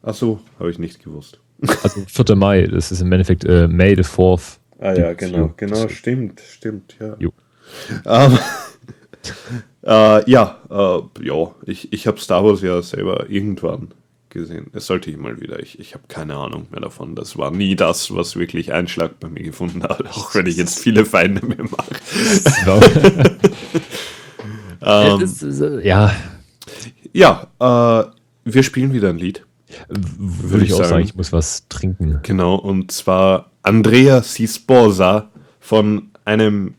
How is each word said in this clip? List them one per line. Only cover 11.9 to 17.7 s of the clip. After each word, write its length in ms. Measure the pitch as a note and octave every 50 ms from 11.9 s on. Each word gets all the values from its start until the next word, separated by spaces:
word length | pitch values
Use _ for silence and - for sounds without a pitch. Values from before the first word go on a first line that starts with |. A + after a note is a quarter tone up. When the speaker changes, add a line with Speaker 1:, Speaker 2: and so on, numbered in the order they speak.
Speaker 1:
ich 140 | G#2 G2+ -
hab 120 | A#2 G#2 -
Star 240 | - - F#2 F2+ G2+
Wars 180 | G#2+ G2+ F#2
ja 180 | F#2+ F2+ F2+ F2
selber 460 | F2 - - G2 F#2+ F#2 F#2 - - -
irgendwann 600 | G2+ G2 G2+ G#2 F#2+ - - D#2+ - - - F2+ _ _ _ _ _ _ _ _
gesehen. 360 | _ - E2 D#2+ E2+ E2 D#2+ -
Das 140 | _ - -
sollte 240 | - F2+ F2 - D#2
ich 60 | D2+
mal 240 | D2+ - A#1 A1+ -
wieder. 200 | - - - -
Ich, 180 | - - - -
ich 160 | - - -
hab 140 | - _ _
keine 280 | - D#2 D#2 D2+ C#2+
Ahnung 300 | C#2 C#2+ - - D#2 - -
mehr 100 | - -
davon. 340 | - - - - - - -
Das 220 | - - - -
war 140 | - C#2+ C#2
nie 260 | E2 F#2+ G2+ F#2+